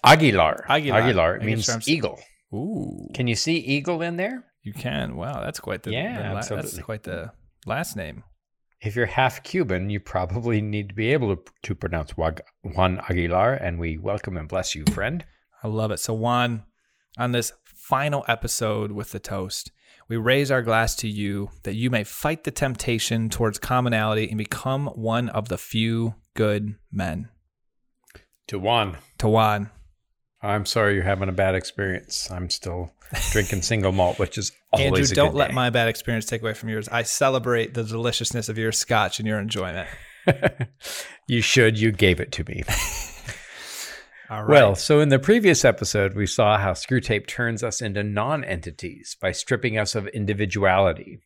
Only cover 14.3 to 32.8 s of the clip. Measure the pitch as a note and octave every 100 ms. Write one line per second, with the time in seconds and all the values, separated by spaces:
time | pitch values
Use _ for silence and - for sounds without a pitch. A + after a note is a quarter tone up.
14.3 | F2+ D#2 - - D2 D2+ - G#2+ E3+ -
15.3 | _ _ _ A2+ A2 A2 G2+ - A2 A#2
16.3 | A#2+ B2 A#2 - _ _ _ _ - B2
17.3 | B2 A2+ _ _ - - C3 D3 C#3 -
18.3 | A2+ - - A2 G#2+ G#2 G#2 G2 G2 -
19.3 | G2 F#2 - - _ _ _ _ A#2 A2+
20.3 | C3+ C#3 C3 A#2 A2+ A2+ - A2+ G#2 G2+
21.3 | G2+ G2+ - - G#2+ B2 A#2+ G2+ - D3
22.3 | D#3+ - - C#3 A#2+ - A#2 - A2+ A2+
23.3 | - A2+ G2+ - B2+ B2 A2+ G#2+ A2 A2
24.3 | A2 G#2+ - C3 C3+ C#3+ - A2 A2+ A#2+
25.3 | - A2+ - - A#2 A2+ A2+ A2+ A2 _
26.3 | - G#2+ G#2 G#2 G#2 _ G2+ F2 E2+ A#2
27.3 | _ _ _ _ _ _ _ _ - _
28.3 | _ - G2+ G2 A#2 G#2 E2 - _ A2
29.3 | A2 A2 G#2 G#2 - - _ _ _ _
30.3 | _ G#2 G#2 G2 A#2 G#2 G2+ F2+ F#2+ G2
31.3 | F#2 F#2+ F#2+ - - G2 F2+ - - -
32.3 | F2+ F2 - F#2+ F2